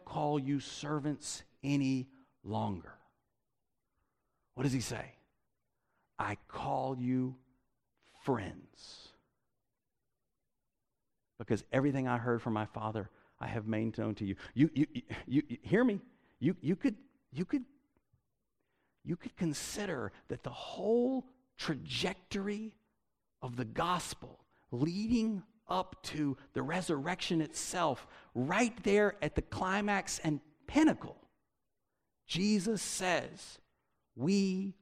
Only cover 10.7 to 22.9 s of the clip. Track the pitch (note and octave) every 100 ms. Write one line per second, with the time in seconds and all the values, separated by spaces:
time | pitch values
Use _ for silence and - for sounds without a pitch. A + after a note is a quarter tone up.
10.7 | _ _ _ _ _ _ - A2+ G#2+ -
11.7 | B2+ C#3+ C3+ C3 A#2+ A#2+ A#2 A#2 G#2+ G#2+
12.7 | A2+ A2 A2 F#2+ - _ _ - A2 G#2+
13.7 | A2 A2+ A2+ A2 G#2 G2+ - - - G#3
14.7 | - - - - - - C3+ - A#2 -
15.7 | G3+ B3+ G3 - _ _ _ C3+ F#3+ C#3+
16.7 | F#3+ C#4 G#3+ - _ _ C3 F#3 C#4+ B3
17.7 | _ _ _ _ _ _ _ _ _ _
18.7 | _ _ _ C3+ F3 - - E3+ C#3+ -
19.7 | - G3+ C#3 G#2 - - B2 B2+ B2+ -
20.7 | - G#3+ A#3 B3 C4 - _ _ - -
21.7 | C3+ C#3 A#2+ F3+ F#3 - G3+ G3 G#3 A3
22.7 | - _